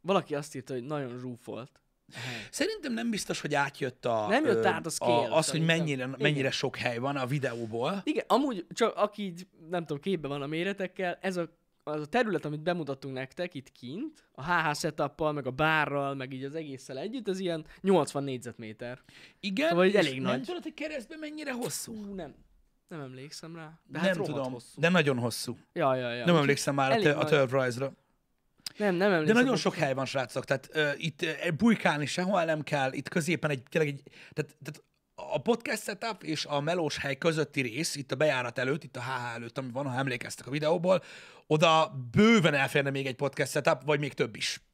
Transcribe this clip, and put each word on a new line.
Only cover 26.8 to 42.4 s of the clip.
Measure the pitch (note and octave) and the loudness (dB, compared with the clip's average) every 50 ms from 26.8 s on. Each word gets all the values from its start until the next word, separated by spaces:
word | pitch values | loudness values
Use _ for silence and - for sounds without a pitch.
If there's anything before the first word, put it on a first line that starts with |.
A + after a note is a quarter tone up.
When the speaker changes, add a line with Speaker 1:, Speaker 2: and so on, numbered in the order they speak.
| C3+ C3 | 4 4
Speaker 2:
a | C3+ | 4
Speaker 1:
elég | A3 G3 | 4 6
Speaker 2:
te-, | D3+ C#3+ | 4 4
a | |
Speaker 1:
nagy. | - D3+ | 4 2
Speaker 2:
Third | D3+ D#3 D3 C3+ B2 B2+ C3+ C3 | 4 4 4 4 4 2 0 0
Rise-ra. | B2+ A#2 B2 C#3 C3+ - _ _ _ _ _ _ _ _ _ _ _ _ _ _ - - | 0 -2 -4 -6 -6 -6 _ _ _ _ _ _ _ _ _ _ _ _ _ _ -16 -6
Speaker 1:
Nem, | - G#3 G3+ F3+ | -2 0 0 2
nem | |
Speaker 2:
De | E3+ F#3+ | 4 4
Speaker 1:
emlékszem | G#3 F#3+ D#3+ D#3 D#3 A3 | 4 4 4 4 6 6
Speaker 2:
nagyon | A#3+ B3+ C4+ | 6 6 6
Speaker 1:
pontosan. | A#3+ E3+ - F#3+ | 4 2 2 0
Speaker 2:
sok | - E3+ | 0 2
hely | D#3+ C#3 C3 | 0 0 0
van, | C3+ C3+ | -2 -2
srácok, | A#2+ - C#3 B2+ - - C3+ A#2 | -2 -2 -4 -4 -2 -4 -8 -2
tehát, | - C#3 C3+ - - | 0 -2 -2 -2 -4
ö, | - D#3 D3+ D3 C#3 | 0 0 0 0 0
itt, | - C3+ C3+ - - | -2 -4 -6 -4 -4
ö, | F3 D#3+ D3+ C3+ - F3 D#3+ | -4 -4 -4 -2 -2 -2 0
bujkálni | C3+ G#3 A#3 G#3+ - - F#3 D3+ D3 D3 | 4 4 4 4 6 4 2 2 2 0
sehol | - - - F3+ F#3+ G#3 F3+ E3 | -2 -2 -2 0 2 2 2 2
nem | D#3+ D#3+ D#3 | 2 0 -2
kell, | C#3+ - D#3 C#3+ C3+ C3 C3 | 0 -2 0 0 0 0 -2
itt | C#3 C3+ - | -4 -8 -2
középen | - F3+ D3+ D#3+ E3 C3+ - D3+ | -2 -2 0 0 -2 0 0 -2
egy, | D3 B2+ - | -2 -4 -6
tényleg | - - E3+ D#3 D3 C#3 | -4 0 0 0 0 -2
egy, | - _ - - - - - - | -8 _ -20 -20 -20 -20 -10 -8
tehát, | - D3 - - _ C#3 | -8 -8 -8 -10 _ -14
tehát | D#3 D3+ - _ _ _ _ _ _ _ | -14 -14 -14 _ _ _ _ _ _ _
a | - - - - D3+ | -16 -8 -4 -4 -2
podcast | - G#3 A#3+ A3+ - D4 A3+ G#3 - | 2 0 0 0 0 -4 -4 -4 -4
setup | - G#3 - - A3+ G#3 - - | -8 -8 -6 -6 -8 -8 -8 -6
és | D3+ D#3 D3 - | -6 -4 -4 -4
a | - D3 C#3+ | -2 -2 -2
melós | D3 D#3 F3 F#3 D#3+ C#3+ - | 0 0 0 0 -2 -2 -4
hely | - - C#3+ C3+ | -4 -4 -4 -4
közötti | - - E3+ D#3+ D#3+ D3 - - C#3 | 0 0 0 2 2 -2 0 -2 -2
rész, | C3 A#2 G#2+ C#3 D#3+ - - | -2 -2 -4 -4 -4 -4 -4
itt | C#3+ C3+ - | -6 -6 -6
a | C3 | -2
bejárat | B2+ D#3 D3+ C3+ B2+ B2 A#2+ - | 2 2 2 2 2 -2 -4 -4
előtt, | - B2 C3 D3 - - | -2 0 0 0 -2 -4
itt | C#3 - | -10 -12
a | B2+ | -10
H | B2 | -8
H | B2+ C3 B2 B2 A#2+ A#2 | -6 -6 -6 -6 -8 -8
előtt, | A#2 A#2 A#2 _ | -10 -12 -8 _
ami | C#3+ C3 B2+ | -8 -8 -6
van, | A#2+ C3 C#3+ C3+ | -6 -4 -4 -2
ha | B2 | -2
emlékeztek | B2+ C3+ C3+ B2 A#2 - - - - - | 0 0 0 -2 -4 -6 -10 -12 -12 -8
a | B2 | -6
videóból, | C3+ D3+ D3 D3+ E3+ F3 E2 F3+ F#3+ - - - - - - - - - _ | -4 0 2 2 2 2 4 4 2 2 2 -6 -20 -20 -20 -20 -20 -20 _
oda | _ D3+ D#3 F3 E3 D#3+ D#3+ D#3 D3+ C#3 C3+ B2 A#2+ | _ 4 6 8 8 8 6 6 4 0 -10 -10 0
bőven | A2+ - G#3 A3+ A#3 A3 | 6 8 8 10 8 8